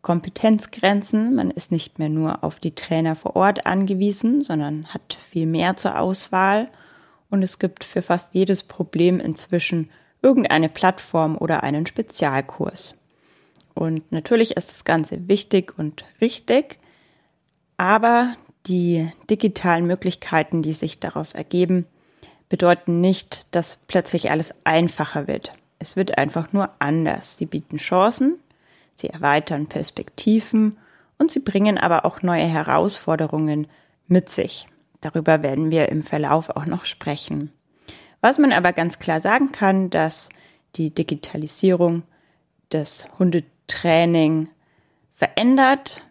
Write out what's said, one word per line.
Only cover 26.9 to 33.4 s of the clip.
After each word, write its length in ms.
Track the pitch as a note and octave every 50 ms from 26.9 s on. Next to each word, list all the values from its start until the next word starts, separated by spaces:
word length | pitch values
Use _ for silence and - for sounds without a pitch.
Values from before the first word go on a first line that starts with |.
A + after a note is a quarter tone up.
| D#3 E3 D#3+ D#3 - - - - -
Sie 100 | - -
bieten 320 | D#3+ - D3+ - _ - D3+
Chancen, 600 | - - F3+ F3+ F#3+ A3 A#3 - C4 C#4 E4+ F4 _ _ _ _ _ _ _ _ _ _ _ -
sie 120 | - -
erweitern 580 | - D#3+ - C#3+ C#3+ D3+ D3+ - E3 C#3+ D3+ -
Perspektiven 1080 | - - - - - - - - _ - - A3 G#3+ A3+ G#3+ - - A3 G#3+ G#3+ G#3+ _ _ _ _ _ _ _ _ _
und 120 | C#4+ E4
sie 80 | - C4+
bringen 400 | C4+ - F#3+ G3 G3+ G#3+ G#3 -
aber 260 | - F3 E3+ D#3+ -
auch 180 | F3 - -
neue 240 | - F3+ F3 E3 D#3
Herausforderungen 1200 | E3 D#3+ D#3 D3+ D3+ C3+ D3+ F3 G#3 G3 - - - D#3+ D#3 D#3+ D3+ - D#3